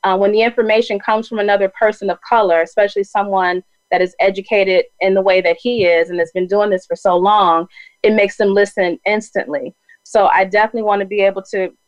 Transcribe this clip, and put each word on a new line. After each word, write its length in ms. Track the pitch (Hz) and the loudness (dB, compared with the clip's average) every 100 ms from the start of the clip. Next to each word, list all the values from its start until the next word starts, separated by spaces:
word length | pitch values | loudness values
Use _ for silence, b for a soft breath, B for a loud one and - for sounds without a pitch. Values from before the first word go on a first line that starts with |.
uh, 120 | 196 190 | 0 2
when 160 | 196 | 2
the 100 | 208 | 2
information 560 | 226 233 226 220 226 202 | 0 0 2 2 0 -4
comes 300 | - 220 226 | -2 -2 -2
from 120 | 220 | -4
another 300 | 202 202 196 - | 0 0 0 0
person 320 | 214 214 202 | -2 -2 -6
of 80 | 175 | -6
color, 400 | - 240 202 165 | 0 2 2 2
especially 440 | 165 - 202 208 | 0 0 -2 -2
someone 580 | 202 214 202 190 180 180 - _ _ | -4 -4 -2 0 0 -2 -8 _ _
that 100 | 180 | -2
is 140 | 180 - | -2 0
educated 640 | 190 190 196 208 190 185 - _ | -2 -2 -4 -2 0 -2 -4 _
in 140 | 190 | 0
the 80 | 190 | 0
way 180 | 190 185 | 2 2
that 160 | 180 165 | 0 -2
he 240 | 240 240 | -2 0
is 260 | 180 170 170 | 2 2 0
and 80 | 175 | -4
has 120 | 165 | -4
been 140 | 185 185 | -4 -2
doing 240 | 202 208 | 0 0
this 160 | 190 _ | -2 _
for 80 | |
so 220 | 170 196 180 | -4 0 0
long, 500 | 190 208 185 165 175 B B B | 2 2 2 2 -2 B B B
it 120 | - | 0
makes 220 | 214 202 - | 2 0 0
them 180 | 208 | 0
listen 440 | 196 202 - 180 170 | 2 0 0 -4 -2
instantly. 680 | - 214 214 202 - 147 135 - b b | -4 -4 -4 -8 -6 -8 -8 -16 b b
So 220 | - 220 196 | -4 0 2
I 180 | - | 2
definitely 380 | 190 202 214 233 | 2 0 0 -2
want 180 | 214 202 | -2 -2
to 60 | 196 | -2
be 160 | 208 | 0
able 200 | 196 196 190 | 0 0 -8
to 200 | 202 185 _ | -6 -6 _